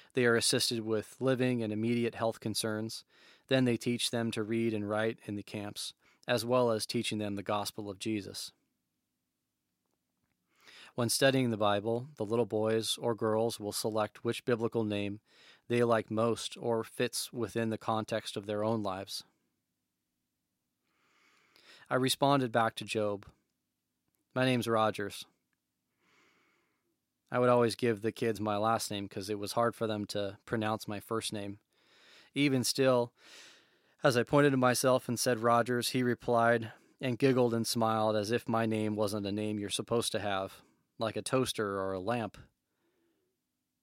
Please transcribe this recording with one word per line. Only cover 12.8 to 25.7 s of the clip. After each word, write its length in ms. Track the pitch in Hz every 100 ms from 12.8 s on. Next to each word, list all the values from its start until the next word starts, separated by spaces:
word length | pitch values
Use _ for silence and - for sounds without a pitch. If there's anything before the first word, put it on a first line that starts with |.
| 107 -
or 140 | 120
girls 440 | 107 113 110 117 -
will 140 | 104
select 500 | - 117 107 104 -
which 220 | 120 110
biblical 400 | - 117 113 117
name 360 | 107 104 101 104 _ _ - - -
they 140 | 120
like 280 | 120 113 -
most 460 | 107 117 110 - -
or 240 | 123 113
fits 480 | 110 - 123 - -
within 380 | 123 110 117 113
the 80 | 107
context 580 | - 110 110 110 - 110
of 80 |
their 180 | 101 104
own 200 | 107 113
lives. 420 | 101 92 101 - - _ _ _ _ _ _ _ _ _ _ _ _ _ _ _ _ _ _ _ _ _ _ _ - - -
I 60 |
responded 580 | 131 131 - 139 139 127
back 220 | 117 113 -
to 80 |
Job, 420 | 110 110 104 101 - _ _ _ _ _ _ _ _ _ _
"My 100 | 131
name's 240 | 131 123 113
Rogers." 560 | 113 110 104 101 - - _ _ _ _